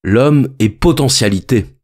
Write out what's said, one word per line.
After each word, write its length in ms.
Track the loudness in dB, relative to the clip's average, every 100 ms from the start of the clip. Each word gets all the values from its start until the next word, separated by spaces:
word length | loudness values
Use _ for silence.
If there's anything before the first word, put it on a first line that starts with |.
L'homme 520 | 0 0 2 2 0 -2
est 100 | -4
potentialité. 1080 | 0 -2 0 -2 0 -2 -2 -2 -2 -2 _